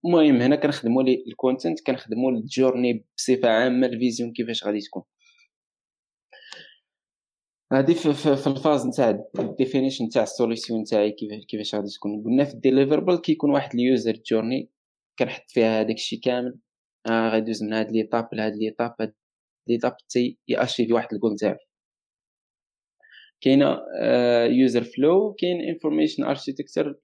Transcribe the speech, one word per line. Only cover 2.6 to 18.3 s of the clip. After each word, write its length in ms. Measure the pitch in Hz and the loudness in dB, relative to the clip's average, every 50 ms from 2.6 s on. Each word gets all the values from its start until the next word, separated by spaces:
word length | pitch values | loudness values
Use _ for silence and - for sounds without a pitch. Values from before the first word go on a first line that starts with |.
| 131 131 127 123 123 123 120 113 - _ _ - | 2 2 2 2 0 0 0 -2 -6 _ _ -8
بصفه 320 | - - 131 127 - 120 | 0 0 0 2 4 2
عامه، 380 | 113 110 123 127 123 127 127 123 | 4 4 2 2 2 2 0 0
الفيزيون 460 | 117 113 123 123 113 117 120 120 117 | 0 0 -2 -2 -2 -2 -6 -8 -6
كيفاش 320 | - 120 113 113 - - | -6 -6 -6 -6 -6 -4
غادي 140 | 101 104 107 | -4 -4 -4
تكون. 240 | 101 - - 98 - _ _ _ _ _ _ _ _ _ _ _ _ _ _ _ _ _ _ _ _ _ _ _ _ _ - - - - - - - - _ _ _ _ _ _ _ _ _ _ _ _ _ _ _ _ _ _ _ _ | -6 -8 -12 -14 -14 _ _ _ _ _ _ _ _ _ _ _ _ _ _ _ _ _ _ _ _ _ _ _ _ _ -20 -20 -20 -20 -20 -20 -20 -20 _ _ _ _ _ _ _ _ _ _ _ _ _ _ _ _ _ _ _ _
هادي 220 | 131 135 135 139 170 | 2 2 4 4 2
في، 200 | 170 - 156 143 | 2 2 0 0
في، 220 | 143 - 156 139 | 2 2 2 2
في 120 | 135 139 147 | 2 2 -2
الفاز 400 | 135 135 - 156 147 139 - 123 | -2 0 2 2 2 2 0 -2
نتاع 360 | - - 131 113 104 - - - - - | 0 2 2 2 2 0 -4 -10 -6 -6
الديفينيشن 680 | - - - - 131 131 - 139 131 135 131 - 120 | -6 -6 -2 -2 -2 0 2 0 0 0 -2 -4 -6
نتاع 180 | 113 - 127 110 | -2 0 0 0
السوليسيون 580 | 110 - - 123 113 117 113 - - 117 110 | 0 0 -2 0 0 0 -4 -6 -6 -6 -6
نتاعي 300 | 107 104 - 107 104 107 | -4 0 0 0 2 0
كيفاش، 340 | 104 - - 104 104 107 - | -2 -6 -10 -10 -10 -14 -12
كيفاش 300 | - - 107 104 - - | -10 -10 -8 -8 -6 -6
غادي 120 | 104 101 101 | -6 -6 -8
تكون. 340 | 101 - - 104 104 107 107 | -12 -8 -8 -8 -8 -6 -4
قلنا 200 | 113 120 131 143 | 0 2 2 2
في 100 | 143 - | 0 -2
الديليفربل 640 | 117 - 135 131 135 139 135 151 - - 180 180 170 | 0 0 2 4 4 4 4 2 0 2 0 0 0
كيكون 340 | - - 151 - - 143 | 0 -2 -2 0 2 0
واحد 220 | 143 143 131 - - | 0 0 -2 -2 -2
اليوزر 380 | 120 120 127 131 120 107 113 107 104 _ - | 0 2 2 2 2 0 -2 -4 -4 _ -2
جورني 400 | 113 110 110 113 127 135 - - _ _ _ _ _ _ _ _ _ - | -2 -2 0 -2 -4 -4 -6 -8 _ _ _ _ _ _ _ _ _ -4
كنحط 240 | 131 - - - _ _ | -4 -4 -4 -12 _ _
فيها 340 | - 123 113 110 110 110 | 0 2 2 2 2 0
هذاك 140 | 107 107 113 | 0 -2 -2
الشيء 240 | 113 - - - 113 | -6 -6 -8 -8 -4
كامل، 400 | - 127 123 123 123 127 123 - _ _ _ _ _ _ _ _ _ 113 | -2 -2 -2 -2 -4 -6 -10 -12 _ _ _ _ _ _ _ _ _ -2
آه، 220 | 113 113 113 113 | 0 2 2 2
غيدوز 340 | 110 110 110 113 113 104 107 | 2 0 0 0 -4 -4 -4
من 100 | 104 110 | -4 -2
هاد 180 | 110 110 110 | -2 -2 0
ليطاب 380 | 110 113 110 110 - 117 113 117 | -2 -2 -2 0 -2 -4 -4 -4